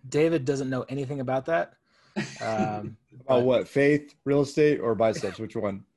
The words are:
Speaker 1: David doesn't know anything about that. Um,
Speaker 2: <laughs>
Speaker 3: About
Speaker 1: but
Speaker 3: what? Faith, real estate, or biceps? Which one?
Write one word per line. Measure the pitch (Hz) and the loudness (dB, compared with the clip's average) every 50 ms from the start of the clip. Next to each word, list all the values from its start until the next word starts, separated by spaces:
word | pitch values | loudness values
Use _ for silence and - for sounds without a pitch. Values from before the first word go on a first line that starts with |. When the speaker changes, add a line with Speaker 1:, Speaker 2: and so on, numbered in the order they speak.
| _ 131 | _ -2
Speaker 1:
David | 131 147 156 165 170 160 131 | 0 2 2 4 2 0 0
doesn't | 131 139 135 139 127 | -2 -2 -2 -2 -4
know | 131 127 - - | -4 -4 -4 -6
anything | 131 139 139 127 147 139 | -6 -8 -6 -6 -6 -6
about | 127 123 131 131 - | -4 -2 -2 -2 -2
that. | - 165 170 175 - _ _ _ _ _ _ _ _ _ | -2 -2 -2 -2 -4 _ _ _ _ _ _ _ _ _
Um, | 208 - - - - 117 113 110 110 107 110 107 107 104 107 - _ _ _ | -8 -8 -8 -10 -8 -6 -4 -2 -2 -2 -2 -4 -6 -10 -12 -14 _ _ _
Speaker 2:
<laughs> | - - | -20 -20
Speaker 3:
About | - | -2
Speaker 1:
but | 135 131 123 123 | 2 2 4 4
Speaker 3:
what? | 127 127 113 95 - | 4 2 2 0 0
Faith, | - 139 139 143 147 143 147 - _ _ _ | 0 2 4 4 4 2 0 -6 _ _ _
real | 139 139 143 | 0 2 2
estate, | 143 139 - 156 151 151 147 - | 2 0 2 4 4 4 4 2
or | - 117 113 | 0 -2 2
biceps? | 101 113 110 104 - - 98 90 - | 2 2 2 2 0 -4 -6 -6 -6
Which | 110 107 - | -12 -8 -6
one? | 113 104 101 98 98 - _ _ | -4 -4 -4 -4 -6 -12 _ _